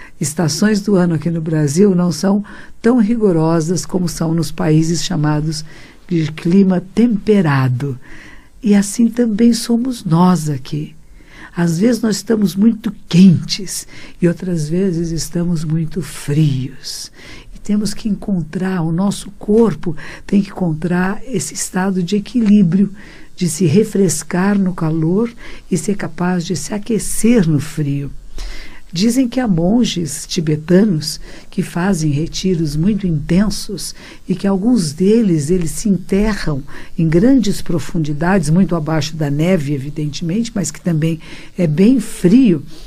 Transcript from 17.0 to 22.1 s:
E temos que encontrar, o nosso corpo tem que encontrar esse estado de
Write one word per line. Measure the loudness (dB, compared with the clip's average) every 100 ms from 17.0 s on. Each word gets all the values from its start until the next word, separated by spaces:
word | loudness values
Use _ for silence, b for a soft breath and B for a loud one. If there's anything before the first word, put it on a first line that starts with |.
| -14 B B B B
E | -14
temos | -4 -2 -2
que | -4 -4
encontrar, | -6 -4 -4 -4 -4 -4 -2
o | -2
nosso | 0 -2 -2 -8 -12
corpo | 0 4 4 2 -4 -6 B B -2
tem | 0
que | 0
encontrar | -2 -2 -2 -2 0 -2 -4
esse | -4 -6 -6
estado | -8 -6 -2 -2 -2
de | -2